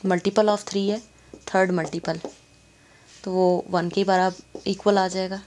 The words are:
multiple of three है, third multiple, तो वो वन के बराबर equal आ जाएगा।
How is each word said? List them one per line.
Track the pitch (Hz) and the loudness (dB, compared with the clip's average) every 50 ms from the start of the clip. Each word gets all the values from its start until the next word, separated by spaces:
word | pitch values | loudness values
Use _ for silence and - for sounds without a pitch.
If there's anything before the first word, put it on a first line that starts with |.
| - | 0
multiple | 190 180 175 - 196 202 220 214 214 | 0 0 0 0 2 2 4 4 4
of | 208 208 208 | 2 0 -4
three | - - 202 196 202 | -6 -4 -2 -2 -2
है, | 208 226 - - _ - _ - - | -4 -4 -8 -16 _ -20 _ -20 -20
third | - - - - 190 190 185 | -20 -12 -2 2 2 2 2
multiple, | 180 170 160 160 - 170 - - 165 165 - - - - _ _ _ _ _ _ _ _ _ _ _ _ _ - - - - | 0 -2 -2 -4 -8 -8 -6 -6 -6 -6 -10 -14 -16 -18 _ _ _ _ _ _ _ _ _ _ _ _ _ -20 -20 -14 -8
तो | 190 | -4
वो | 185 185 185 180 180 175 - - | 0 2 4 4 2 0 -2 -2
वन | 185 175 170 175 | -2 -2 -2 0
के | - 196 196 | -2 0 2
बराबर | 190 190 185 185 190 185 - - _ _ - - | 2 4 4 2 2 -2 -6 -20 _ _ -10 -6
equal | - 196 196 - 208 208 196 | -6 -6 0 2 2 2 2
आ | 190 185 | 0 0
जाएगा। | 185 190 185 185 190 202 202 | -2 -6 -6 -6 -8 -12 -14